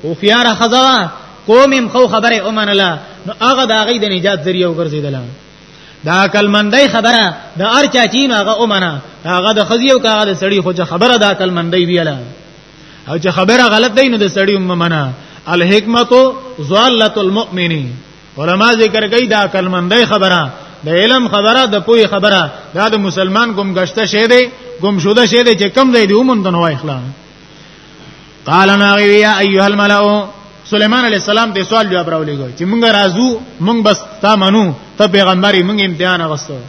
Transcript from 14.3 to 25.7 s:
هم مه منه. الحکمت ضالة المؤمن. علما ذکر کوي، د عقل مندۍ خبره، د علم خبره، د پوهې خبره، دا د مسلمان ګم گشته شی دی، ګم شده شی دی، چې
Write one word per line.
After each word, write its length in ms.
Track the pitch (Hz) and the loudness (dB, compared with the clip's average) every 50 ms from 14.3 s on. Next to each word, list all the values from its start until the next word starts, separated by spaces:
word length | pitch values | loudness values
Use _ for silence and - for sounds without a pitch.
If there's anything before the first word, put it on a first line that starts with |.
| - 196 196 190 208 196 | 0 0 0 0 0 -2
هم 100 | 185 180 | -2 -2
مه 80 | 180 | -2
منه. 360 | 175 170 170 165 156 143 131 131 - - - - - - - | -2 -2 -2 0 -2 -4 -4 -6 -10 -14 -20 -20 -20 -8 -4
الحکمت 680 | 170 175 170 175 196 214 208 214 233 240 240 240 247 254 262 262 247 - - - - - | -2 0 2 2 2 2 2 2 0 0 2 4 4 4 4 4 2 -4 -12 -16 -14 -12
ضالة 540 | 151 139 180 202 226 262 254 226 220 214 214 220 | -8 -2 0 2 2 2 2 2 0 0 0 -2
المؤمن. 560 | 202 185 190 214 226 - 180 185 180 170 165 156 135 123 123 127 - - - - - - - - | -2 -2 -2 -2 -4 -6 -6 -4 -4 -2 -2 -4 -6 -8 -10 -14 -16 -20 -20 -20 -20 -20 -12 -6
علما 320 | 147 165 180 190 208 233 240 | -4 -2 0 2 2 2 2
ذکر 340 | 220 226 214 185 220 214 208 | 2 2 0 0 -2 -4 0
کوي، 200 | 208 240 254 220 | 0 0 0 0
د 60 | 220 | 0
عقل 340 | 214 202 185 - 190 185 185 | 0 0 -2 -2 -4 -4 -2
مندۍ 380 | 185 180 175 180 202 240 240 | -2 -4 -2 0 2 2 2
خبره، 360 | 151 196 208 190 190 185 175 156 131 - - - - - - - | 2 0 0 2 2 2 0 -2 -4 -8 -14 -18 -20 -20 -14 -8
د 40 | 147 | -2
علم 380 | 165 175 196 220 254 262 247 220 | 0 0 2 2 2 0 0 0
خبره، 380 | 165 208 202 214 226 254 262 | -2 0 0 2 2 2 0
د 100 | 240 202 208 - | 0 -2 -4 0
پوهې 220 | - 233 233 214 196 208 | 2 2 2 2 2 0
خبره، 280 | 196 190 208 202 190 165 147 - - - - - | 0 0 2 2 2 0 -2 -6 -12 -20 -12 -6
دا 140 | 170 202 220 | -4 -2 -2
د 60 | 214 | 0
مسلمان 580 | 214 202 196 156 180 190 185 190 214 240 233 220 | -2 -2 -2 -2 -2 -4 -2 0 0 0 0 -2
ګم 140 | 185 202 196 185 180 | -4 -4 -4 -2 -2
گشته 280 | 185 175 - 220 220 | -4 -4 -2 -4 -4
شی 220 | - - 208 220 226 | -2 0 0 2 4
دی، 160 | 247 247 254 247 - - - - - - | 4 4 2 0 -4 -14 -20 -20 -14 -6
ګم 180 | 165 202 208 190 | -4 -2 -2 0
شده 260 | 151 196 208 233 247 | 0 2 2 2 2
شی 180 | 208 220 240 240 | 4 2 2 4
دی، 100 | 240 226 | 4 2
چې 200 | 175 202 202 | 2 0 -2